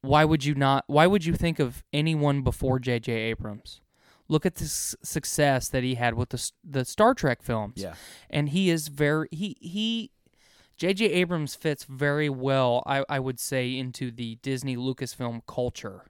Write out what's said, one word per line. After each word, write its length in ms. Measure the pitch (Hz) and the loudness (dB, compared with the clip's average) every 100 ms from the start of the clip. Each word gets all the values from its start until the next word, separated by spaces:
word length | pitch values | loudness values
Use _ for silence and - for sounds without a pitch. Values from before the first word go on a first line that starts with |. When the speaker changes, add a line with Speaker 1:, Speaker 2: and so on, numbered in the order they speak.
Speaker 1:
Why 220 | 135 147 | 6 6
would 200 | 156 160 | 6 4
you 100 | 139 | 2
not, 300 | 139 139 139 - | 2 4 4 4
why 200 | 147 175 | 6 6
would 180 | 202 | 4
you 100 | 165 | 2
think 240 | 170 170 160 | 0 0 0
of 240 | 131 120 - | -2 -2 -6
anyone 500 | 147 156 156 147 139 | 0 0 2 2 2
before 360 | 123 - 135 131 | 0 -2 0 0
J 200 | 123 120 | 0 -2
J 120 | 113 | -2
Abrams? 680 | 113 113 110 110 101 - - _ _ _ _ _ | -2 -2 -4 -8 -12 -16 -20 _ _ _ _ _
Look 160 | 156 | 0
at 120 | 185 - | 0 -4
the 80 | |
s-, 300 | 147 - - - | -6 -4 -6 -8
success 680 | - 160 - - 143 131 - | -8 -6 -4 2 4 4 0
that 120 | 131 | -2
he 120 | 127 | -2
had 200 | 123 120 | 0 0
with 140 | 113 123 | 0 -4
the 60 | 123 | -4
s-, 160 | - _ | -8 _
the 220 | 170 139 | -6 -4
Star 300 | 123 - 220 | -4 4 4
Trek 280 | 262 147 120 | 6 0 0
films. 320 | - 113 104 - | -2 -4 -4 -8
Speaker 2:
Yeah. 160 | 95 82 - - - | -10 -12 -20 -20 -4
Speaker 1:
And 220 | - 147 | -2 0
he 200 | 165 185 | 2 2
is 180 | 165 151 | 2 -2
very, 400 | 143 147 156 156 | 0 2 2 -2
he, 260 | 156 202 - | -6 -8 -8
he, 500 | 170 196 220 226 214 _ _ _ _ _ _ _ | -10 -4 -2 -2 -6 _ _ _ _ _ _ _
J 160 | 170 | -2
J 120 | 196 220 | 2 2
Abrams 480 | 175 175 175 147 | 2 2 0 -4
fits 300 | - 160 143 | -4 -4 -4
very 440 | - 131 143 147 151 | -8 -2 0 2 0
well, 540 | 135 135 135 127 120 - | 0 0 2 4 2 0
I, 180 | 135 135 | -2 0
I 100 | 139 | -2
would 220 | 131 131 | -2 -6
say, 360 | - 131 123 131 | -4 -2 -2 -4
into 340 | 127 120 127 | -8 -6 -8
the 260 | 117 117 113 | -6 -10 -8
Disney 340 | 139 131 135 123 | -4 -4 -4 -4
Lucasfilm 640 | 131 127 127 - 123 117 - | -4 -4 -8 -6 -8 -8 -8
culture. 560 | - 123 - 104 95 | -4 -4 -4 -14 -14